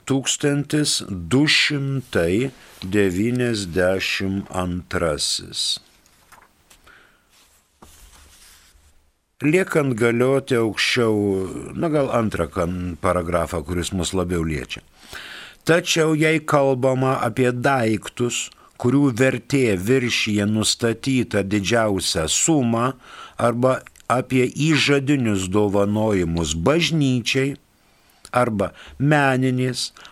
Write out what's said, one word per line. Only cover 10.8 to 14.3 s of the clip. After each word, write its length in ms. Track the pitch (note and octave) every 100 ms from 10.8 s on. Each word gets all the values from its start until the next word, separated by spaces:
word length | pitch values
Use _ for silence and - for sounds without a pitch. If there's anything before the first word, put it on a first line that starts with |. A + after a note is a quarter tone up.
| - - A#2 G#2+ G2+ F#2+ F#2+ - -
na, 180 | B1+ E3+
gal 240 | D3+ C3+
antrą 340 | A#2 A2 F#2 E2
kan-, 480 | - E2+ F2+ F2+ E2+
paragrafą, 680 | F#2+ F2 E2+ F2 D#2+ F2 D2+
kuris 260 | F2 E2+
mus 220 | G2 E2
labiau 320 | F#2+ F2